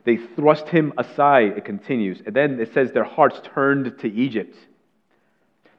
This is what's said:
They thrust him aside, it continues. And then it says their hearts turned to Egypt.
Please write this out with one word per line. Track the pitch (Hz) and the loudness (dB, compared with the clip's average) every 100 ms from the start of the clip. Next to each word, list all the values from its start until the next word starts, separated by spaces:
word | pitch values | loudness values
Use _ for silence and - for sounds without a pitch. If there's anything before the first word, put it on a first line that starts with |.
| 120 | -2
They | 113 | -2
thrust | - - 147 151 - | -2 -2 2 2 2
him | 170 147 123 | 0 0 -4
aside, | 120 - 143 135 107 101 | -6 0 4 4 4 0
it | 117 | -10
continues. | 101 - 127 98 90 107 | -10 -6 -4 -4 -6 -6
And | |
then | 120 147 123 | 0 0 -2
it | 113 | -4
says | 143 127 | 0 0
their | 123 | 0
hearts | 107 - 139 - | -2 2 2 2
turned | - 151 135 139 123 - | -10 -2 0 0 -2 -6
to | 117 | -6
Egypt. | 104 135 110 87 - _ _ _ _ _ _ _ _ _ _ _ | -2 -2 -4 -8 -14 _ _ _ _ _ _ _ _ _ _ _